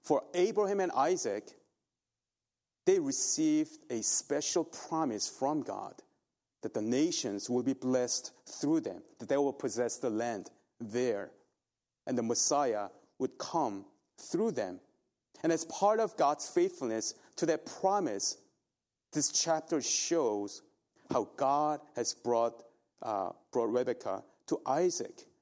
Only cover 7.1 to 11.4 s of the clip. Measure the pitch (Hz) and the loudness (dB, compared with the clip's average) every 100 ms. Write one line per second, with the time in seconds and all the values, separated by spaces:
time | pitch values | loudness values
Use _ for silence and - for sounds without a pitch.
7.1 | 147 117 101 - 123 123 131 127 127 123 | 0 -2 -4 0 0 0 -2 0 2 2
8.1 | - - - - - 143 160 131 87 - | -2 -6 -18 -18 -2 2 2 0 -10 -16
9.1 | - 117 139 139 135 131 117 120 - 127 | -14 0 2 2 0 -4 0 -2 0 -2
10.1 | 107 120 107 - _ _ _ 117 117 127 | 0 -2 -4 -8 _ _ _ -4 0 0
11.1 | 101 - - | 0 -4 -14